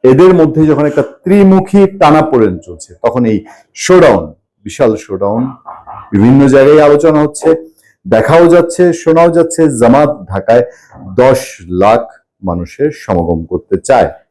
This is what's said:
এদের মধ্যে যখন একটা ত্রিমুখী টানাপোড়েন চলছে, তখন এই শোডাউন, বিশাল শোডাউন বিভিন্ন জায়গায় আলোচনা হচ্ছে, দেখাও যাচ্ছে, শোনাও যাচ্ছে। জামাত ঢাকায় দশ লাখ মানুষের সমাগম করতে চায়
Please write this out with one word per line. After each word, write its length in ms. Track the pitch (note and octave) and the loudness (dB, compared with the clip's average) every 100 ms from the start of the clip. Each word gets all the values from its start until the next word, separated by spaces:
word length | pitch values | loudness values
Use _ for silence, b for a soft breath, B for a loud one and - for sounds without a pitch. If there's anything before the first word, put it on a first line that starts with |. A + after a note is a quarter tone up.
এদের 300 | C3 C3+ F#3 | 2 2 4
মধ্যে 320 | F3+ D#3 D#3 D#3 | 2 0 0 0
যখন 200 | D3 D3 | 0 -2
একটা 160 | D3 | -2
ত্রিমুখী 840 | D3 - - G3+ G3 F#3+ F#3 G3+ G3 | -6 -8 -2 2 4 2 0 0 0
টানাপোড়েন 720 | - D#3 D3+ D#3+ B2+ G#2+ F2 | 2 2 2 0 0 -2 -4
চলছে, 340 | E2 F2 - | -14 -20 -20
তখন 320 | F2 A#2 B2 A#2 | -6 -6 -2 -4
এই 200 | G#2 B B B | -4 B B B
শোডাউন, 600 | - - F#3 D#3+ G2 D#2+ - _ _ | -14 0 4 4 2 -4 -18 _ _
বিশাল 320 | G2+ - B2+ G#2+ | -18 -4 -2 -2
শোডাউন 520 | - F#2+ G2+ A2 C3 - - - - - - | -10 -8 -6 -6 -8 -10 -20 -20 -20 -20 -6
বিভিন্ন 360 | G2+ A2+ C#3 C#3 | 0 2 4 4
জায়গায় 380 | C3+ C3+ D3+ D3 | 4 4 4 4
আলোচনা 360 | D3 D#3+ D3+ | 2 2 0
হচ্ছে, 340 | D3 - D#3 D#3+ - b b b - | -2 -4 -2 -2 -4 b b b -4
দেখাও 400 | A2 - E3 E3+ | -2 2 2 4
যাচ্ছে, 460 | E3+ E3+ - F3+ | 2 0 0 -2
শোনাও 380 | E3+ - E3 E3+ | 0 -2 2 2
যাচ্ছে। 460 | E3+ E3 - D#3 B2 | 0 -4 -2 -2 0
জামাত 320 | A#2 C3+ D3 G3+ F#3+ | 0 2 0 -4 -10
ঢাকায় 340 | F#2+ F#2+ A#2 - B B B F#2+ F#2 | -10 0 0 0 B B B -10 -2
দশ 240 | B2+ C3 - - F2 | 0 0 -4 -18 -10
লাখ 380 | F2+ G2 A#2 - _ _ _ | -2 0 0 -2 _ _ _
মানুষের 480 | F#2+ F2 F2 - D3 | -10 -10 -10 -6 -8
সমাগম 520 | D#3 - F#2 E2+ E2 D#2+ | -6 -6 -4 -4 -6 -6
করতে 320 | F2+ - F#2 | -10 -6 -8
চায় 280 | - B2+ D2+ - _ | -2 0 0 -6 _